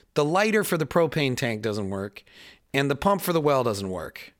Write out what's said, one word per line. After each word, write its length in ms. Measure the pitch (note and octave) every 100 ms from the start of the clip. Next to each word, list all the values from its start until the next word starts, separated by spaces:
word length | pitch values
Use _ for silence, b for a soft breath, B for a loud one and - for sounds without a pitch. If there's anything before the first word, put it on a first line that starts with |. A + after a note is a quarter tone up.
| b
the 100 | -
lighter 400 | D3 F#3 A3 G#3+
for 140 | G3 E3+
the 80 | D3
propane 500 | F3 D#3+ D#3+ C3+ B2
tank 260 | B2 G#2+
doesn't 280 | G#2+ G#2 G2
work, 340 | G2 G2+ - - B B B _
and 180 | C3+ C#3+
the 40 | C#3
pump 260 | G3 G3
for 120 | F#3
the 80 | E3
well 220 | D3 C3+
doesn't 260 | A#2+ G2+ F#2+
work. 440 | F2+ C#2+ - -